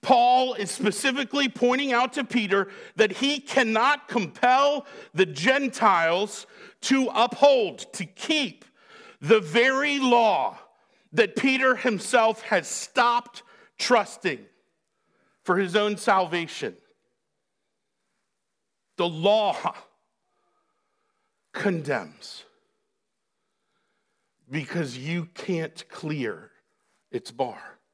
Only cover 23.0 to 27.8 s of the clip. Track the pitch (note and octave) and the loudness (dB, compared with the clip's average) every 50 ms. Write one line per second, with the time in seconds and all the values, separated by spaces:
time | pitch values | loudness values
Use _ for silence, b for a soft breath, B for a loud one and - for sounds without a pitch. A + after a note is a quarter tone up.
23 | _ _ _ _ _ _ _ _ _ _ _ _ _ _ _ _ _ _ _ _ | _ _ _ _ _ _ _ _ _ _ _ _ _ _ _ _ _ _ _ _
24 | _ _ _ _ _ _ _ _ _ _ B2+ D#3 D3 B2+ - F3 D#3+ C3+ A#2+ B2+ | _ _ _ _ _ _ _ _ _ _ -8 -8 -8 -6 -6 -6 -6 -6 -8 -12
25 | B2+ D3+ E3 F3 E3 E3 _ - - - F#3 E3 D#3+ D#3 _ - - _ - - | -10 -6 -6 -6 -6 -8 _ -14 -8 -6 -4 -4 -4 -8 _ -16 -20 _ -18 -12
26 | - D#3 D3+ D3 B2+ A2 G2 D#2+ D#2+ - _ _ _ _ _ _ _ _ _ _ | -8 -6 -6 -4 -4 -6 -8 -10 -14 -20 _ _ _ _ _ _ _ _ _ _
27 | _ _ - A#2+ - - A2+ A#2 C3+ B2 G#2 - - - - _ | _ _ -10 -10 -10 -10 -8 -6 -6 -6 -6 -14 -18 -20 -20 _